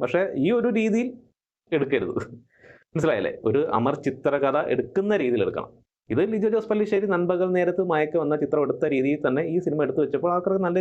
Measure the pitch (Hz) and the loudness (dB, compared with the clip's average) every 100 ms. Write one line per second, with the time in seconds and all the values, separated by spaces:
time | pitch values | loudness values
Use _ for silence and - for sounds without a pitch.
0 | 135 175 196 - 151 240 240 226 220 226 | 0 0 0 0 2 2 2 0 2 0
1 | 254 - - _ _ _ _ 156 135 135 | -2 -8 -20 _ _ _ _ -2 0 0
2 | 90 - - 117 - _ - - _ 165 | 0 -4 -8 -14 -20 _ -20 -20 _ -2
3 | 156 113 92 - - 131 151 113 120 143 | 0 0 -2 -2 0 0 0 0 0 -2
4 | 143 - 147 139 139 147 - 127 - 190 | -4 -4 -2 0 0 0 0 -2 -2 -2
5 | 202 208 127 117 92 - - - _ _ | 0 0 2 0 0 -2 -10 -16 _ _
6 | _ 117 202 220 214 220 214 214 214 196 | _ 0 0 0 0 0 0 0 2 0
7 | 202 175 175 180 185 180 175 180 185 156 | 2 0 0 0 2 2 2 0 0 0
8 | 151 165 147 151 135 151 139 131 156 143 | 2 0 0 0 0 0 0 0 0 2
9 | 131 151 143 131 170 170 175 151 139 135 | 0 0 0 0 0 -2 0 0 0 0
10 | 147 143 170 180 180 190 180 180 | 0 0 0 0 0 0 0 2